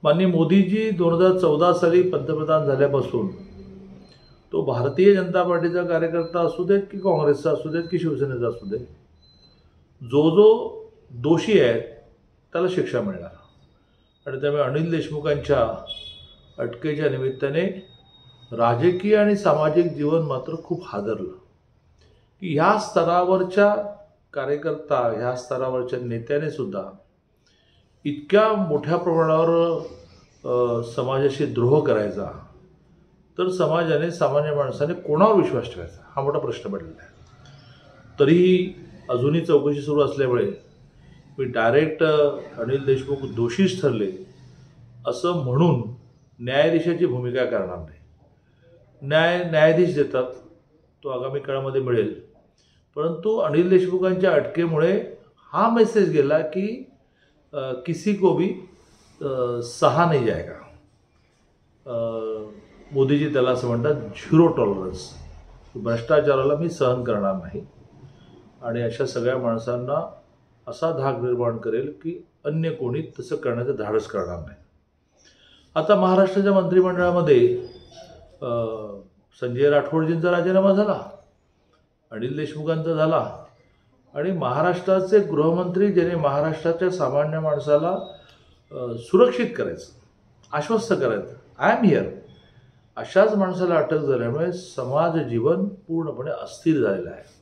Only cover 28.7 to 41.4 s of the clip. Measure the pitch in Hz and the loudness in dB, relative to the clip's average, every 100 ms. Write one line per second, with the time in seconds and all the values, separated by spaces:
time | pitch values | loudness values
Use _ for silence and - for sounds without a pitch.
28.7 | 147 139 170 175 165 160 156 165 170 170 | -2 -2 -2 0 0 2 2 4 4 2
29.7 | 160 160 - - - _ _ - 123 120 | 0 -6 -16 -20 -20 _ _ -4 0 0
30.7 | 120 120 - 127 135 139 135 135 117 117 | 0 -4 -6 -2 0 0 0 -4 0 2
31.7 | 151 139 110 104 95 92 80 - - - | 4 4 0 0 -4 -10 -12 -20 -20 -20
32.7 | _ _ _ _ _ _ - 185 185 156 | _ _ _ _ _ _ -4 -4 0 0
33.7 | 165 165 151 170 170 - 143 151 147 135 | 0 0 0 -2 -2 0 0 0 -2 -4
34.7 | 120 147 175 - 151 208 202 156 127 - | -2 -4 -4 -4 2 4 4 2 -2 -6
35.7 | - 82 - - - 139 147 135 - 104 | -10 -14 -16 -12 -6 -2 -2 -4 -8 -8
36.7 | 98 82 80 - _ - - - - - | -10 -10 -18 -20 _ -20 -20 -20 -20 -20
37.7 | - - - - - 143 170 180 185 185 | -20 -20 -20 -20 0 4 6 6 4 0
38.7 | - - - - 123 131 165 156 151 139 | -8 -20 -20 -6 -2 0 0 2 2 2
39.7 | 143 139 147 139 139 131 123 101 - - | -2 -2 0 0 0 0 0 0 -4 -16
40.7 | _ - _ - - - - | _ -20 _ -20 -20 -20 -8